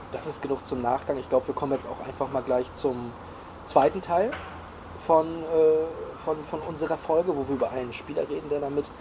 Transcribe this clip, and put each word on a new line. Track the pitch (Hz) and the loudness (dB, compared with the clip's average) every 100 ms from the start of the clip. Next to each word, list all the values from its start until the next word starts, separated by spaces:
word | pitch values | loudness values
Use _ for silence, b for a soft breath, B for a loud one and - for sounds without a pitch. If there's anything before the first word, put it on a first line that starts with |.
| - | -12
das | 127 156 | -8 -8
ist | 139 | -6
genug | 135 135 - | -4 -4 -4
zum | 127 | -2
Nachgang. | 120 135 - 139 | 0 0 0 -4
Ich | - | 2
glaube, | 127 135 | 2 2
wir | |
kommen | - 143 | -2 0
jetzt | 135 123 | 0 -2
auch | 107 82 | -8 -8
einfach | - 131 | -4 -2
mal | 135 | -2
gleich | 123 127 127 | 2 2 0
zum | - 139 123 120 113 B B B - - | -2 -2 0 -6 -10 B B B -14 2
zweiten | 147 147 190 | 6 6 4
Teil | 185 175 226 - - - - - - - - | 2 2 2 -2 -8 -12 -14 -14 -14 -4 6
von, | 160 165 | 6 6
äh, | 165 160 160 156 156 160 160 - - | -2 2 6 8 6 2 -4 -10 -6
von, | 160 156 147 | -4 -4 -4
von | 156 170 | -6 -6
unserer | 151 156 156 | -4 -2 0
Folge, | - 160 180 143 | 2 4 4 0
wo | 131 | 0
wir | 135 | 0
über | 123 | 0
einen | 127 120 | 0 -4
Spieler | - - 151 147 | -8 -4 -2 -2
reden, | 147 151 | -4 -2
der | 147 | -2
damit | 143 143 143 - | 0 -2 -4 -8